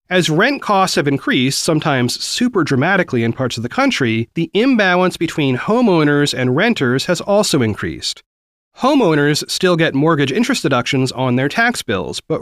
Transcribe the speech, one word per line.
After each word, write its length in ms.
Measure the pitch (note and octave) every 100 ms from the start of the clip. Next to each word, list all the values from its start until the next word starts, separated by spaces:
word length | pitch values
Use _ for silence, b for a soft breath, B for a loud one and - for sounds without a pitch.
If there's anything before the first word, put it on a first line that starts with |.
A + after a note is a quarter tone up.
| -
As 220 | F3+ E3
rent 320 | D#3 B3 C#4
costs 340 | - G3 F#3 -
have 100 | C#3+
increased, 520 | C#3 - F#3+ B2+ -
sometimes 640 | - D#3 D#3+ C3 B2 -
super 400 | - - B3 G#3
dramatically 580 | G3 C3+ E3 G3 F3 B2
in 120 | A#2
parts 240 | A2+ B2+ -
of 40 |
the 60 | A#2
country, 600 | - C#4 - B2 A2 A#2
the 160 | - E3+
imbalance 640 | G3 C4 A#3+ F#3+ F3+ F#3 -
between 400 | E3 - C3+ B2
homeowners 760 | - A#3 A#3 E3 D3 C#3+ C#3+
and 240 | B2 B2+ B2+
renters 480 | A3+ A3 C3 C3
has 160 | - E3+
also 400 | - G3+ G3+ D#3+
increased. 640 | A2+ - F2+ C2 - - _ _ _ _ _ -
Homeowners 720 | B3+ D4 G3 D3+ C#3+ D3 C#3
still 260 | - F#3 E3+
get 180 | D#3+
mortgage 380 | C3+ D#3 D3+ C#3+
interest 300 | - B3 B3
deductions 500 | D#3+ B2+ - C3+ C3
on 240 | B2 C3 B2
their 120 | C#3
tax 340 | A#3 A#3 A#3
bills, 380 | - G2 C2+ -
but 200 | - D#3+